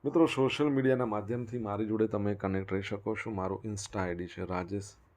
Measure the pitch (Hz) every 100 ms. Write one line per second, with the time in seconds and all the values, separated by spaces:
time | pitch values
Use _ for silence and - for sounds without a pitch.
0 | - 165 156 139 131 - 147 135 131 127
1 | 120 104 98 120 117 123 104 104 110 110
2 | 107 107 101 101 98 95 95 95 98 101
3 | 107 110 - 101 92 98 110 101 - 101
4 | 92 87 87 - 90 90 90 101 98 -
5 | _